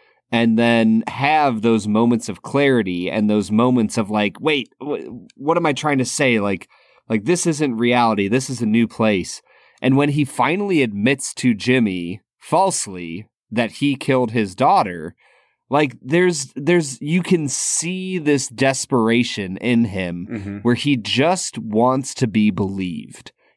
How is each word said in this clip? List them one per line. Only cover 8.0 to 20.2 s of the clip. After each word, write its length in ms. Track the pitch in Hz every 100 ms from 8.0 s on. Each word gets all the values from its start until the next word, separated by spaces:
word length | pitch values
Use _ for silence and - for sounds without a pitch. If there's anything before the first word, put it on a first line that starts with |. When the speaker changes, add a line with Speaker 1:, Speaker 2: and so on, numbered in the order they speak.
| 117 104 98
Speaker 1:
This 220 | 123 131
is 100 | 120
a 60 | 113
new 220 | 113 113
place." 540 | - 110 98 82 - - _ _ _
And 160 | 127 135
when 140 | 147
he 140 | 143
finally 580 | 139 - 123 185 202 170
admits 500 | 123 101 113 139 -
to 200 | - 127
Jimmy, 680 | 104 123 127 107 92 85 95 _ _
falsely, 920 | - 160 190 165 - 92 85 87 104 _ _
that 220 | 113 113
he 220 | - 143 135
killed 360 | - 131 120
his 220 | 117 101 95
daughter, 580 | 139 190 110 87 80 - _ _ _ _ _
like, 260 | 139 147 -
there's, 500 | 131 170 180 160 135 -
there's, 440 | 147 175 147 127
you 220 | 143 180
can 240 | 175 180 143
see 680 | - - - 170 185 185 185
this 300 | 147 143 -
desperation 1080 | 113 135 131 - 127 110 117 120 - 95 95
in 260 | 117 117
him 420 | 117 95 90 87